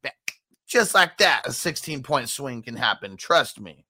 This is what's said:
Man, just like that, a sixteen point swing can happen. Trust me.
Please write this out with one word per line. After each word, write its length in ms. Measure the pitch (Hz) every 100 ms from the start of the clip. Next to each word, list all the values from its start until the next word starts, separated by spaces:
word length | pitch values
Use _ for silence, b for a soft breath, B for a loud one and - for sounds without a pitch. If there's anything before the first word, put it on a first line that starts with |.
Man, 80 | 135 - - - _ _ _
just 260 | - 202
like 240 | 196 175 -
that, 240 | 190 131 -
a 60 |
sixteen 500 | 123 175 147 - 147
point 260 | 127 147 117
swing 340 | - 139 120
can 140 | 117 117
happen. 400 | 117 101 101 95
Trust 440 | - 165 135 -
me. 240 | 98 73